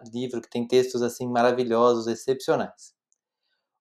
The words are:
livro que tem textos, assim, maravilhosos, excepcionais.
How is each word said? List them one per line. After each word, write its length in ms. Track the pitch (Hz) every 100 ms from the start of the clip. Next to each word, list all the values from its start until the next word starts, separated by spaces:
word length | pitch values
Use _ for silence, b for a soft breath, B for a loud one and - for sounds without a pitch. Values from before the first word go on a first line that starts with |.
| 113
livro 300 | 120 127 120
que 80 | -
tem 180 | 120 120
textos, 320 | 127 127 120
assim, 260 | 120 - 123
maravilhosos, 800 | 120 123 123 120 113 123 120 113
excepcionais. 840 | 110 - 131 - 139 95 - - _ _ _ _ _ _ _ _ _